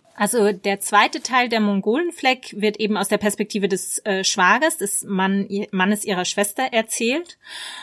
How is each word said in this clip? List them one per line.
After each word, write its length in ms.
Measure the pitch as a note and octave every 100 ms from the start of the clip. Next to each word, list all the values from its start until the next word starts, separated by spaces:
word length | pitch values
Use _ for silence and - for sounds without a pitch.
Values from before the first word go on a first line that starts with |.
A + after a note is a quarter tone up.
| _
Also 380 | - G#3 A#3 G3+
der 260 | G3 G3+ G3
zweite 440 | - G#3 C4+ D#4
Teil, 260 | - B3+ B3
der 100 | A3+
Mongolenfleck, 920 | G#3 G3 G#3 B3+ F4 - C4 C4 - G#3
wird 180 | G#3 G#3
eben 200 | G#3+ G3+
aus 100 | G3
der 80 | G#3
Perspektive 500 | G#3 G#3 G#3 G#3 G3
des, 320 | F#3+ - -
äh, 180 | A3 F#3+
Schwagers, 520 | F#3+ - F3+ A3+ D#4+ -
des 260 | G3+ -
Mann, 460 | - F#3+ F#3+ G3 G3 G3 G#3
Mannes 320 | F#3+ F#3 G#3
ihrer 220 | - F3+ F3+
Schwester 380 | - G3+ -
erzählt. 720 | C4 A#3 A3+ - A#3 D4 F4 - - - - -